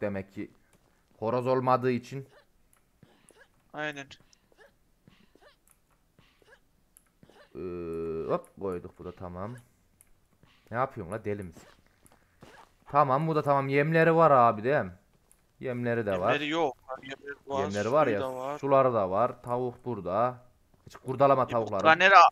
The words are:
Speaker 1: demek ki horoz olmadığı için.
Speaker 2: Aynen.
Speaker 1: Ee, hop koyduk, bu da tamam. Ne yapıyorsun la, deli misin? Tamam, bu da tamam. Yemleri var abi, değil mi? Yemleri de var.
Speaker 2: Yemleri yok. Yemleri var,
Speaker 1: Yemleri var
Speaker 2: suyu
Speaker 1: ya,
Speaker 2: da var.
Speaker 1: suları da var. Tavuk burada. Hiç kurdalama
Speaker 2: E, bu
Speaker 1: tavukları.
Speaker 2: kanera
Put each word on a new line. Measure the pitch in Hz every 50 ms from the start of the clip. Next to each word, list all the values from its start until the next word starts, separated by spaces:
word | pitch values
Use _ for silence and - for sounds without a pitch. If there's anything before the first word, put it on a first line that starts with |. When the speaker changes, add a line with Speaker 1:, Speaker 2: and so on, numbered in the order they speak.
Speaker 1:
demek | 107 104 98 98 95 - -
ki | 107 101 - _ _ _ _ _ _ _ _ _ _ _ _ _ -
horoz | 110 110 123 127 120
olmadığı | 127 127 131 123 127 127 123 123 131
için. | 123 117 120 - 135 139 131 - _ - _ _ _ _ _ _ _ _ _ _ _ _ _ - _ _ _ _ _ _ - _ _ _ _ _ -
Speaker 2:
Aynen. | 143 151 151 143 139 135 143 139 - _ _ _ _ _ _ _ _ 453 571 _ _ _ _ _ _ _ _ _ _ _ _ _ _ _ _ _ _ _ _ _ _ _ _ _ _ _ _ _ _ _ _ _ _ _ _ 508 _ _ _ _ _ _ _ _ _ _ _ _ _ _ - - - - _ -
Speaker 1:
Ee, | - 87 92 87 87 87 82 82 82 82 82 80 80 76 -
hop | 147 175 - - _ -
koyduk, | 92 95 90 87 85 87 - -
bu | 85
da | 90 -
tamam. | - 98 90 87 90 95 110 123 120 - _ _ _ _ _ _ _ _ _ _ _ _ _ _ _ _ _ _ _ _ -
Ne | 110
yapıyorsun | 120 131 135 - 117 92 82 101
la, | 113 -
deli | 104 104 104 98
misin? | 87 - - - - - _ _ _ _ _ _ _ _ _ _ _ _ _ - - - - - _ _ _ _
Tamam, | - - 143 147 135 131 143 165
bu | 160 160
da | 151
tamam. | 147 143 143 139 135
Yemleri | 139 139 143 147 160 165 165 160 165 160
var | 165 165 156
abi, | 139 127 120 117 110 104 104
değil | 127 147 143 107
mi? | 90 90 - _ _ _ _ _ _ _ _ _ _ _ -
Yemleri | 131 131 120 123 120 120 117 117 113
de | 101 95 90
var. | 92 110 127
Speaker 2:
Yemleri | 143 151 147
yok. | 156 170 160 135 120 _ _ 131 131 135
Yemleri | 135 135 135 - - 143 - - _
var, | 135 139 135 -
Speaker 1:
Yemleri | - 98 104 104 110
var | 135 156 151
Speaker 2:
suyu | 127 107
Speaker 1:
ya, | 101
Speaker 2:
da | - 131 131
var. | 127 127 135 147 147
Speaker 1:
suları | 139 139 139 135 131 131 120
da | 110 98 92
var. | 92 101 120 123 120 - -
Tavuk | 120 120 123 127 123 120 - -
burada. | 127 117 101 87 87 92 107 120 127 123 120 - - _ _ _ _ _ _ -
Hiç | - -
kurdalama | - - 127 131 120 139 139 139 131 123
Speaker 2:
E, |
bu | -
Speaker 1:
tavukları. | 123 117 110 104 104 98 -
Speaker 2:
kanera | 156 160 170 185 196 196 180 165 -